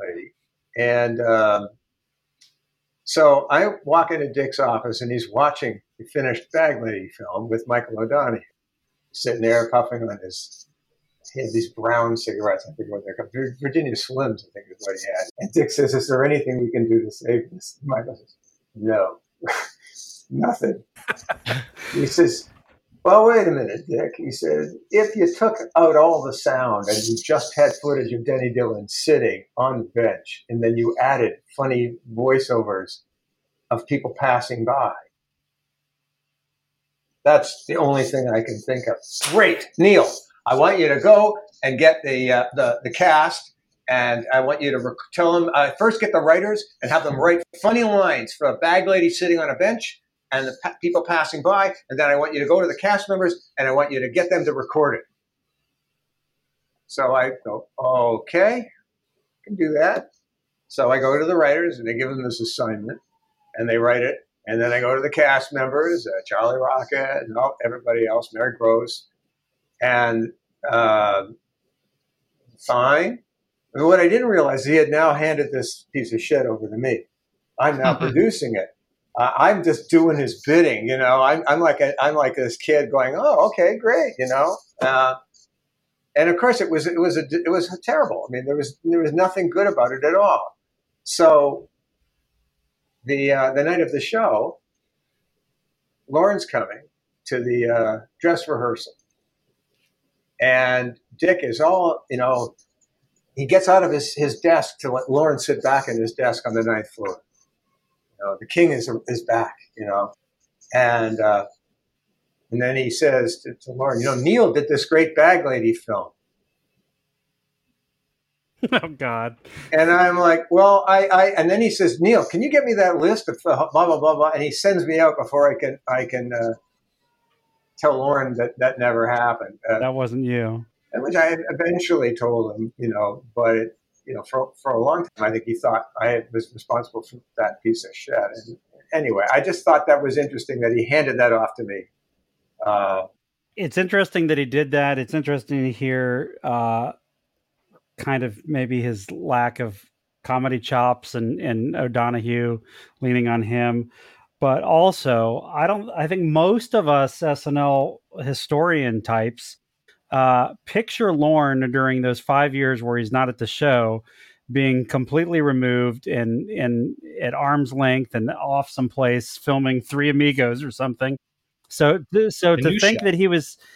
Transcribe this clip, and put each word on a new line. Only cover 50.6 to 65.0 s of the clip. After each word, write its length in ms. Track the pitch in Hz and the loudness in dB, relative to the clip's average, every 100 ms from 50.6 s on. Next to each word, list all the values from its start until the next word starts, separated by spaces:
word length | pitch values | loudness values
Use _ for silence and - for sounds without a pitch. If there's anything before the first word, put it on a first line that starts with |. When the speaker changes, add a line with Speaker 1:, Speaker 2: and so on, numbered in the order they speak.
Speaker 1:
pa-, 140 | - - | -12 -6
people 220 | 170 175 170 | -2 -2 0
passing 360 | 170 151 151 | -2 -2 -2
by, 320 | 165 196 196 190 _ | 0 2 0 -4 _
and 80 | 131 | -2
then 100 | 147 | 2
I 60 | 143 | 2
want 180 | 151 | 0
you 60 | 147 | -4
to 60 | 143 | 2
go 140 | 180 | 2
to 60 | 175 | 2
the 100 | - | -2
cast 320 | 196 196 196 | 0 0 -2
members 420 | 190 180 175 _ - | -2 -2 -4 _ -4
and 80 | 131 | 0
I 40 | |
want 180 | 135 143 | 0 0
you 80 | 135 | -2
to 80 | 123 | -2
get 200 | 131 175 | -2 0
them 140 | 180 | 0
to 80 | 147 | -2
record 420 | 135 - 156 143 | -4 -4 0 0
it." 100 | - - _ _ _ _ _ _ _ _ _ _ _ _ _ _ _ _ _ _ | -2 -10 _ _ _ _ _ _ _ _ _ _ _ _ _ _ _ _ _ _
So 280 | - 131 | -4 0
I 180 | 131 127 - | 0 0 -6
go, 240 | 113 110 - - | -10 -10 -12 -6
"Okay, 800 | 127 127 120 110 - 170 202 247 | -2 2 0 -2 -2 2 2 0
I 80 | 226 _ _ _ _ _ _ _ | -8 _ _ _ _ _ _ _
can 120 | - 190 | -14 -4
do 160 | 160 147 | -2 2
that." 320 | 170 247 - _ _ _ _ _ _ | 0 0 -8 _ _ _ _ _ _
So 220 | - 123 | -2 2
I 80 | 131 | 2
go 180 | 131 147 | 2 0
to 60 | |
the 120 | 160 175 | 2 2
writers 420 | 147 151 170 120 | 4 2 0 -4
and 100 | 113 | -8
I 40 | |
give 160 | 117 131 | -4 -6
them 120 | 135 | -4
this 160 | 123 117 | -6 -6
assignment, 600 | 113 - 113 104 110 - _ _ _ _ _ - | -8 -4 -4 -4 -10 -14 _ _ _ _ _ -8
and 120 | 117 | -2
they 100 | 117 | 2
write 240 | 120 123 | 2 2
it. 140 | 123 - _ _ - | 0 -6 _ _ -6
And 140 | 117 | -2
then 120 | 120 | 0
I 80 | 123 | 0
go 140 | 123 | 0
to 60 | 131 | -2